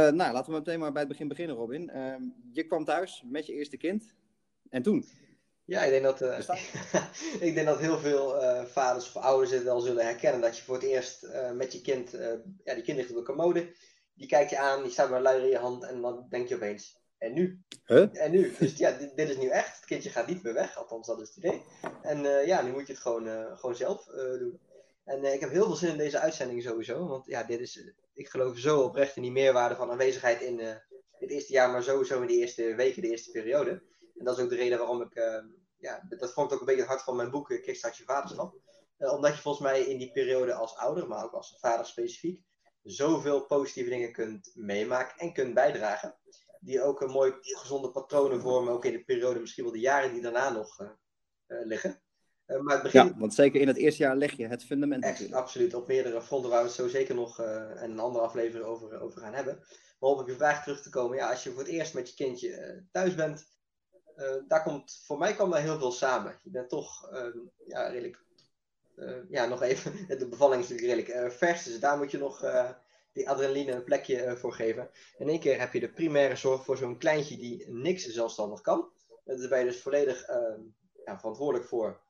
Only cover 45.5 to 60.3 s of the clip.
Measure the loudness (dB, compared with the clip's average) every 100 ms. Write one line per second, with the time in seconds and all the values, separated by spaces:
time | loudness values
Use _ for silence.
45.5 | 4 4 4 -2 -2 -6 -14 _ -20 _
46.5 | -20 -2 0 2 0 0 2 2 2 -6
47.5 | -12 -6 -6 -4 -8 -2 2 2 2 2
48.5 | 2 2 0 -2 -4 -2 0 0 -2 -4
49.5 | -6 -6 -2 2 2 2 -2 -2 0 0
50.5 | -2 -6 -12 -16 -18 _ _ _ _ -12
51.5 | -10 -6 -4 -4 -8 _ _ _ _ -6
52.5 | -2 2 0 8 10 10 6 0 6 8
53.5 | 8 4 6 4 4 2 2 0 -2 -6
54.5 | -6 -4 -2 0 0 -2 -4 -4 -4 -4
55.5 | 0 0 0 0 0 2 -2 -4 -4 2
56.5 | 2 2 0 -2 0 0 -2 -4 -6 -6
57.5 | -6 -8 -10 -10 -4 -2 0 0 0 -2
58.5 | -2 -8 -8 -10 -12 -12 -12 -10 -8 -6
59.5 | -8 -12 -20 _ _ 2 2 0